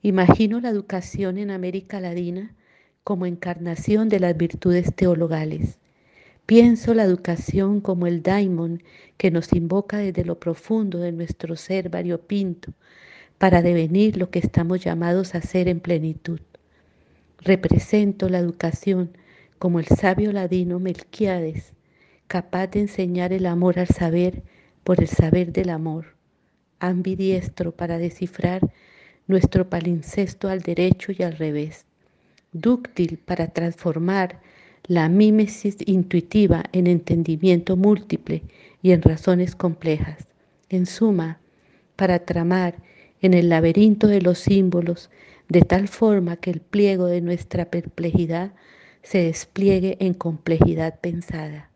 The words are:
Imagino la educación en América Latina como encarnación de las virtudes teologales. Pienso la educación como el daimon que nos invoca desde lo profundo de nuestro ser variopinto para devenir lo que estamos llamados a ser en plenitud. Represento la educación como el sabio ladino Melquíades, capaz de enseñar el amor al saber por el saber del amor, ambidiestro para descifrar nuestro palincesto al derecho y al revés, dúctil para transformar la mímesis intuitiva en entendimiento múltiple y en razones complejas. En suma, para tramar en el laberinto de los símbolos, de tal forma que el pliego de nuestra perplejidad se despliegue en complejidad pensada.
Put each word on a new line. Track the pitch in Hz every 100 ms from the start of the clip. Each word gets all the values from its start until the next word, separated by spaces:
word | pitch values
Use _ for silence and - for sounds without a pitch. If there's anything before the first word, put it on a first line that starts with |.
Imagino | 208 190 180 - 220 233
la | 240
educación | 208 202 190 180 - 190 185
en | 208
América | 190 180 185 190 202
Latina | 180 170 175 180 214 - _ _ _ _
como | - 196
encarnación | 180 175 180 170 170 165 - 214 226
de | 202
las | 180 160
virtudes | 170 - 185 175 175 -
teologales. | 185 165 165 160 156 156 - - _ _ _ _ _ _
Pienso | - 226 240 226 -
la | 226
educación | 202 180 180 170 - 196 196 202
como | 196 180 175
el | 175
daimon | 170 196 196 170 170 170 _ - _ _
que | 190
nos | 170 165
invoca | 180 170 196 202 208
desde | 202 180
lo | 175 170
profundo | - 165 - 220 208 175
de | 175
nuestro | 165 170 - 151
ser | 165 - 190 175
variopinto | 175 175 170 _ 202 190 175 - - _ _ - - - _
para | 190 175
devenir | 175 170 160 185 214 196
lo | 180
que | 175
estamos | - - 170 185
llamados | 180 165 170 180 185 170
a |
ser | - 185 180
en | 170
plenitud. | 170 170 160 160 - 165 - _ _ _ _ _ _ _ _ _
Represento | 170 190 180 - - 214 208 196 190
la | 180
educación | 175 170 165 - - 185 175 - _ _ _ _
como | 185 175
el | 156
sabio | - 196 185 208
ladino | 202 185 185 175 180
Melquíades, | 185 180 - - 208 180 160 160 - _ _ _ _ _ _
capaz | 180 180 180 190
de | 208
enseñar | 208 - 180 180 180
el | 190 180
amor | 170 180 180
al | 180
saber | - 170 170 180 180 - _ _ _
por | - 185
el | 156
saber | - 160 180 175
del | 180 185
amor, | 160 160 160 165 _ _ _ _ _ _ _
ambidiestro | 180 180 185 190 190 185 175 - 170
para | - 170 170
descifrar | 175 175 175 - 175 185 185 _ _ _ - _ -
nuestro | 190 - 190 185
palincesto | 175 170 170 - - 190 - 196
al | 190
derecho | 175 170 180 185 - 190
y |
al | 180 156
revés, | 156 147 151 - _ _ _ _ _ _ _
dúctil | 170 220 247 247 - 165 165
para | - 180 165
transformar | - 170 165 175 156 170 196 180 180 _ _ _ _ -
la | 175 160
mímesis | 185 214 214 208 - 202 202 -
intuitiva | 185 185 175 165 214 202 165 -
en | 185 175
entendimiento | 175 160 170 165 156 185 175 170 185
múltiple | 202 202 - 165 - 160 - _ - _
y | 180
en | 175
razones | 160 160 - 180 180 -
complejas. | 180 165 165 151 - 151 - _ _ _ _
En | 185
suma, | 180 - 226 185 160 165 _ _ _ _ _ -
para | 190 175 175
tramar | 170 165 185 180 - - _ _ _
en | 190
el | 180 170
laberinto | 165 165 175 214 208 220
de | 202
los | 180 180
símbolos, | - 196 185 175 170 170 - _ - - _
de | 175
tal | 180 185 202
forma | - 220 208 175 170
que | -
el | 165
pliego | _ 208 202 190 180
de | 175
nuestra | 170 175 - 175 170
perplejidad | 170 - - 170 180 165 165 190 196 _ _ - _
se | - 196
despliegue | 170 165 - - 196 190 190 -
en | 190
complejidad | 180 170 156 - 165 165 160 160 160
pensada. | 175 170 175 165 156 151 147